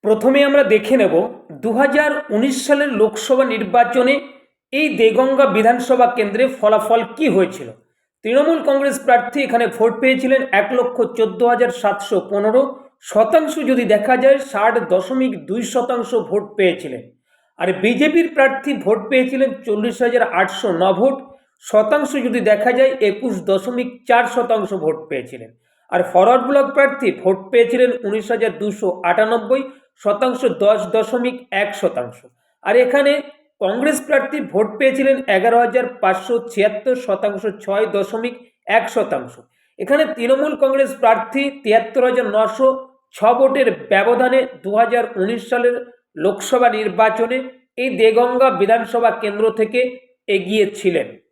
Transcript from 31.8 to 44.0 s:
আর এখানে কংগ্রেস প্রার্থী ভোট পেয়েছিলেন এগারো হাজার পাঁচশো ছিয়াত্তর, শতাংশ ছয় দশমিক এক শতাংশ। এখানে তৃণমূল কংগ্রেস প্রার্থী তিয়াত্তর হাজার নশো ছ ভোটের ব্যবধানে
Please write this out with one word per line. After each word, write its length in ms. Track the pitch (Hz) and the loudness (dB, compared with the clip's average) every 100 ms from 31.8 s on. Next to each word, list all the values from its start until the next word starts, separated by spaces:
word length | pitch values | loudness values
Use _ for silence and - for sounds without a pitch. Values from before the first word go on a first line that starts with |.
| 175 - 123 - - _ _ _ | -4 -4 -10 -14 -20 _ _ _
আর 100 | - 233 | 0 2
এখানে 360 | 247 285 277 285 - - _ _ | 4 2 2 0 -4 -20 _ _
কংগ্রেস 380 | 190 226 285 285 - | -4 0 0 -2 0
প্রার্থী 320 | 277 269 302 233 | 0 0 -8 -4
ভোট 200 | 190 - - | -2 -2 0
পেয়েছিলেন 400 | 269 262 269 262 - | 0 2 0 0 0
এগারো 300 | 190 226 233 | 0 4 2
হাজার 260 | 240 254 247 - | 2 0 -4 -2
পাঁচশো 340 | 190 185 - 233 233 | -2 0 -2 -4 -4
ছিয়াত্তর, 460 | 208 208 208 262 254 | -2 0 0 -4 -4
শতাংশ 460 | - 190 208 196 220 202 | -2 -4 -4 -4 -8 -8
ছয় 260 | - 196 220 | -6 -2 -2
দশমিক 440 | 202 196 226 240 247 - _ - | -2 -4 -6 -8 -10 -20 _ 0
এক 160 | 214 226 | 0 2
শতাংশ। 440 | 233 190 147 123 - _ _ _ - | -4 -2 -4 -8 -20 _ _ _ -14
এখানে 240 | - 285 311 | -2 0 0
তৃণমূল 420 | - 233 269 294 277 | -2 0 0 0 0
কংগ্রেস 340 | 269 269 269 | 0 2 -2
প্রার্থী 480 | - 233 226 226 269 277 277 | 0 2 2 0 -4 -4 -6
তিয়াত্তর 420 | 220 220 - 269 | 0 0 2 0
হাজার 220 | 247 247 226 | 0 0 0
নশো 340 | 208 220 220 262 262 - _ _ | 0 -2 0 0 0 -10 _ _
ছ 60 | - 214 | 0 2
ভোটের 340 | 247 269 269 240 190 - | 4 2 2 0 -2 0
ব্যবধানে 520 | 196 | 2